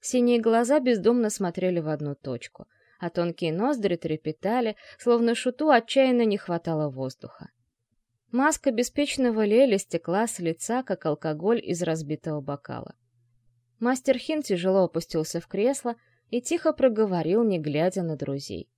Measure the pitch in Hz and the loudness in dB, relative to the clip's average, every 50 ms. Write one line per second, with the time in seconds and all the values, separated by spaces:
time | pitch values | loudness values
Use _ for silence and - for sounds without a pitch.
0 | - - - 247 240 240 240 233 226 226 226 226 240 226 277 302 262 254 240 208 | -8 0 0 2 4 4 2 2 2 4 4 4 4 4 2 2 4 2 0 4
1 | 175 220 240 247 233 214 208 - 196 175 170 - 185 185 180 170 156 151 156 147 | 4 2 4 4 2 0 -2 -2 -4 -4 -2 0 -2 0 0 0 -2 -2 -4 -4
2 | 151 147 143 _ _ 135 123 120 - - _ - - _ _ _ _ _ _ _ | -4 -6 -8 _ _ -8 -8 -8 -10 -14 _ -20 -20 _ _ _ _ _ _ _
3 | - 170 170 175 170 175 170 - 175 165 156 175 214 269 302 247 202 196 180 170 | -8 -6 -2 -2 -2 -2 -2 -4 -4 -4 -2 0 0 0 0 0 0 -2 -2 -2
4 | - 160 156 156 _ 156 156 _ - 190 226 254 240 220 214 _ - - - _ | -2 -4 -4 -4 _ -8 -8 _ -4 -2 0 0 -2 -2 -4 _ -16 -20 -20 _
5 | - 247 240 233 233 233 233 233 - 254 247 - 302 311 285 233 226 - - 269 | 2 2 2 4 4 2 0 0 -2 -4 -2 0 4 6 6 6 4 2 2 4
6 | 269 262 247 240 233 220 196 202 - - 175 170 - 170 165 156 151 147 131 131 | 4 4 4 4 2 2 0 -2 -2 -4 -4 -4 -2 -2 -2 0 -2 -2 -4 -6
7 | 131 131 - _ - - - - - - _ _ _ _ _ _ _ _ _ _ | -8 -8 -8 _ -18 -18 -18 -18 -20 -20 _ _ _ _ _ _ _ _ _ _
8 | _ _ _ _ _ _ - 240 269 302 311 - - 277 233 214 247 - _ - | _ _ _ _ _ _ -2 0 2 2 0 2 0 0 0 0 -2 -2 _ -2
9 | 285 285 - - 262 240 226 220 220 208 208 233 277 262 208 196 - _ - 170 | -2 -2 0 0 0 2 2 2 2 4 6 6 6 6 4 0 0 _ -6 -6
10 | _ - 170 202 226 233 - - 175 165 165 _ - - 226 254 254 - 190 - | _ -2 0 0 0 -2 -4 -4 -4 -4 -4 _ -4 -2 -2 -2 -2 -2 -6 -4
11 | - 160 147 147 - 160 156 151 165 202 233 233 - - 180 165 180 165 160 160 | -2 -4 -4 -2 -4 -6 -6 -2 0 0 0 0 0 -4 -4 -4 -2 -2 -2 -4
12 | 156 143 151 147 _ 160 151 151 135 143 143 143 _ - 127 120 - - - _ | -4 -6 -8 -8 _ -6 -6 -6 -6 -8 -8 -10 _ -12 -10 -10 -10 -14 -18 _
13 | _ _ _ _ _ _ _ _ _ _ _ _ _ _ _ _ 220 240 262 262 | _ _ _ _ _ _ _ _ _ _ _ _ _ _ _ _ -2 -2 -2 0
14 | _ - 254 247 - - 320 302 - - 202 175 175 190 190 196 185 160 _ 165 | _ 0 0 0 0 -4 -4 -4 -2 -2 -4 -2 0 2 2 4 2 2 _ -6
15 | 170 _ - 165 160 - - 170 - _ - 196 208 247 277 - - 240 233 _ | -8 _ -4 -4 -4 -4 -6 -8 -8 _ -4 0 0 0 0 -2 -4 -8 -8 _
16 | _ _ _ _ _ _ - 247 247 - 330 339 - 320 302 - 262 262 220 208 | _ _ _ _ _ _ -6 -6 -4 -2 -4 0 0 -2 0 2 2 2 4 2
17 | 220 202 185 175 156 156 180 226 240 220 190 170 151 151 143 151 165 185 185 196 | 0 0 0 -2 0 0 2 2 2 2 0 0 -2 -2 0 0 0 0 0 -2
18 | 175 165 156 139 - 139 139 139 139 - 101 82 - _ _ | -4 -4 -4 -6 -6 -6 -6 -8 -8 -10 -12 -12 -12 _ _